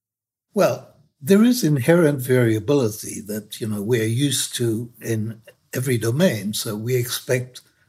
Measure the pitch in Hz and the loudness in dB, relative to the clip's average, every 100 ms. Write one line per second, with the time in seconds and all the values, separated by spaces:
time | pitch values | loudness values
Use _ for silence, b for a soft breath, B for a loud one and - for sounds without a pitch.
0 | _ _ _ _ _ 208 151 120 - _ | _ _ _ _ _ 0 0 0 -8 _
1 | _ _ 135 196 233 247 156 143 120 170 | _ _ 4 6 6 4 2 2 4 4
2 | 151 143 123 127 117 110 98 143 113 101 | 4 2 0 2 4 2 0 0 0 -4
3 | - - 95 104 - - 110 104 101 117 | -10 -12 -10 -10 -10 -10 -8 -6 -2 0
4 | 110 117 143 - - - 117 110 120 - | 0 0 0 -2 -4 -4 -2 -2 -6 -10
5 | 117 110 110 - _ _ _ 127 127 117 | -6 -4 -6 -10 _ _ _ -6 -2 -2
6 | 113 135 185 110 98 104 117 104 117 127 | 0 2 2 0 -4 -6 -6 -6 -2 -2
7 | 120 - - 127 127 - _ _ | -2 -6 -2 -4 -4 -14 _ _